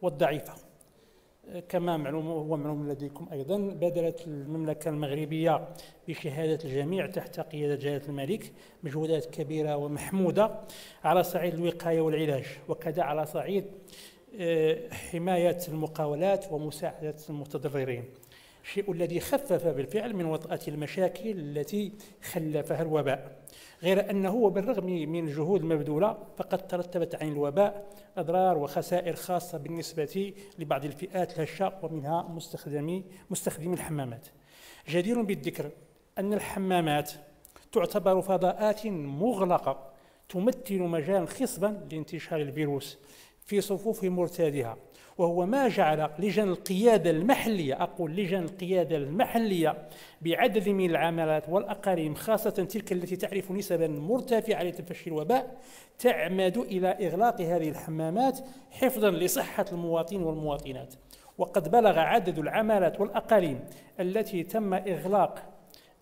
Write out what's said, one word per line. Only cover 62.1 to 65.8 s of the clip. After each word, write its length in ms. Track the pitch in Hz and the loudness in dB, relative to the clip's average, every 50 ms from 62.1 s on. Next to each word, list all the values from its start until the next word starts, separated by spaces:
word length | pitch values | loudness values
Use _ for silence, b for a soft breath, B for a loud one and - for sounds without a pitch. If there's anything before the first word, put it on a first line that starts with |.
| 190 233 185 185 165 160 | 4 4 2 2 -2 -2
العمالات 600 | 151 143 135 196 220 214 220 202 185 160 - - | -2 0 0 2 2 4 4 6 6 4 4 2
والأقاليم 600 | 196 202 - 226 - - 233 208 180 156 135 123 117 - B B B B B B | -2 0 0 -2 2 6 6 6 6 4 0 -2 -6 -10 B B B B B B
التي 420 | 185 180 190 220 214 - 202 175 160 | -2 0 0 0 -2 -2 -2 -4 -4
تم 320 | 170 - 220 214 196 185 | -2 -2 0 0 0 0
إغلاق 800 | 190 190 208 180 151 143 185 202 202 170 147 - - - - - - - B B B | 0 0 -2 -2 -2 0 2 4 4 4 4 2 -4 -14 -16 -18 -20 -20 B B B